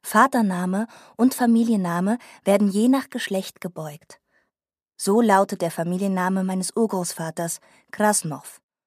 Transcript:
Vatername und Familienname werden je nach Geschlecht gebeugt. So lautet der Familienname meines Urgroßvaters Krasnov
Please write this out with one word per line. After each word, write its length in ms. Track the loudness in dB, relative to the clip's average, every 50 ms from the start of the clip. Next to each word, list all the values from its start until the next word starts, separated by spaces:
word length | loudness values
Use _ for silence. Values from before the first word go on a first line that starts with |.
| _
Vatername 840 | 0 4 4 4 4 4 0 0 0 0 -2 -4 -2 -2 -4 -4 -6 -10 -20 -20 -20 _
und 180 | 2 2 2 2
Familienname 840 | 2 2 2 4 4 4 2 0 0 0 -2 -2 -2 0 -2 -2 -4 -6 -18 -20 -6 _
werden 260 | 2 4 4 4 4
je 200 | 2 2 2 4
nach 200 | 2 2 0 -6
Geschlecht 500 | -10 -10 -8 -4 -6 -6 -6 -8 -16 _
gebeugt. 640 | -12 -12 -10 -10 -14 -14 -14 -18 _ _ -20 _ _ _ _ _ _ _ _ _ _ _ _ _ _ _ _
So 240 | _ -2 0 2 4
lautet 400 | 4 6 4 4 4 2 -2 -4
der 100 | -4 -6
Familienname 720 | -4 -4 -4 -4 -4 -2 -2 -2 -2 -2 -2 -2 -2 -2 -2
meines 320 | -2 -4 -4 -6 -4 -2
Urgroßvaters 840 | -2 -2 0 -2 -4 -6 -6 -6 -8 -8 -8 -6 -6 -6 -6 -6 -10 _ _ _ _ _ _
Krasnov 720 | -4 0 0 2 2 0 -4 -6 -10 -10 -14 -18 -20 -20 _ _ _ _ _